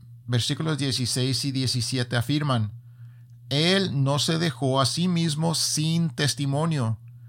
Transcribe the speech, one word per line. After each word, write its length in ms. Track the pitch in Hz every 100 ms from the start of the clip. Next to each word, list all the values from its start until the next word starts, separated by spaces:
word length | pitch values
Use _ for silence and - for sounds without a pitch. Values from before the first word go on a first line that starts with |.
| - - -
versículos 500 | 120 - 139 160 143
dieciséis 680 | 143 123 123 131 127 123 143
y 60 |
diecisiete 640 | 131 123 127 113 131 123 123
afirman, 580 | - 147 147 123 104 - - - - - - - -
"Él 540 | 143 165 196 185 143
no 160 | 135 143
se 180 | - 160
dejó 440 | 165 - 135 135
a 40 | 127
sí 220 | - 180
mismo 480 | 170 165 143 165 156
sin 560 | - - 156 170 165
testimonio, 880 | 123 143 - 139 139 165 151 110 107 - -